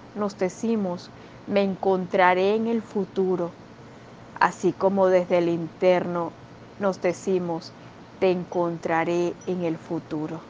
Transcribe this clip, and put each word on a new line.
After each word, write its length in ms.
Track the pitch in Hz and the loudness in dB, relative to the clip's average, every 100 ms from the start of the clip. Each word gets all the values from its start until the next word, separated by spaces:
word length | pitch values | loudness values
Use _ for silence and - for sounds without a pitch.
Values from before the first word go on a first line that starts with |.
| - | -12
nos 240 | 208 208 - | -6 -4 -2
decimos, 720 | 185 - 226 220 185 175 - - - - - | -4 -2 -2 0 -2 -4 -10 -20 -20 -14 -2
"Me 160 | 202 | 0
encontraré 920 | 196 180 196 185 180 190 180 185 196 | 0 0 0 0 0 4 4 4 2
en 140 | 220 226 | 2 0
el 120 | 233 | -2
futuro", 720 | - 208 185 190 185 180 170 - - - - - - - - - | -2 -6 -4 -2 0 0 -2 -8 -20 -20 -20 -20 -20 -20 -8 0
así 320 | 175 - 185 | 0 2 -2
como 360 | - 196 196 185 | 2 2 4 4
desde 280 | 185 175 175 | 4 4 2
el 120 | 170 | 2
interno 800 | 170 165 - 185 180 175 175 165 - - - - - | 0 -4 2 4 4 2 -4 -6 -10 -18 -20 -16 -4
nos 220 | 196 185 | -2 0
decimos, 680 | 180 170 202 185 175 165 - - - - - - | -2 -2 0 0 -2 -6 -8 -18 -20 -20 -16 0
"Te 120 | 190 | 0
encontraré 1040 | 180 170 180 175 170 170 165 165 175 175 - - | 0 -2 -2 -2 -2 -2 0 0 0 -2 -4 -6
en 160 | 180 | -4
el 120 | 170 160 | -4 -4
futuro". 640 | - 160 - 156 156 160 | -6 -8 -6 -6 -6 -10